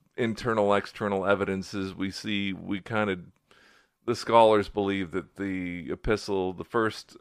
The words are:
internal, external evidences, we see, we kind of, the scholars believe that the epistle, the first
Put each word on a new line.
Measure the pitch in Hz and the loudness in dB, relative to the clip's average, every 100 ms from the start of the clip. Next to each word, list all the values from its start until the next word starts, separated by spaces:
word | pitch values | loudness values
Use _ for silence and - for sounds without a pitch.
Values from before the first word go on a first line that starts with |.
| _ - | _ -4
internal, | 117 107 123 113 101 | -4 -2 -2 2 4
external | 101 101 - 107 98 95 | 2 0 -4 -2 0 2
evidences, | 101 98 95 92 104 95 92 | 2 2 -2 -4 -6 -6 -4
we | 95 | -6
see, | 92 107 104 98 | -6 -6 -4 -4
we | 92 90 98 | -6 -6 -8
kind | - 110 104 | -4 -2 0
of, | 92 87 _ _ _ - _ _ _ - | -2 -6 _ _ _ -20 _ _ _ -4
the | 117 | -4
scholars | - 117 113 107 98 | 4 8 8 8 4
believe | - 98 98 90 | 0 0 0 -2
that | 90 - - | -6 -8 -6
the | 98 92 90 87 71 | -4 -4 -6 -6 -8
epistle, | 85 - 107 - 98 92 | -6 -2 -2 0 -2 -2
the | 87 85 | -4 -4
first | 117 110 - - - | -2 -2 -2 -14 -18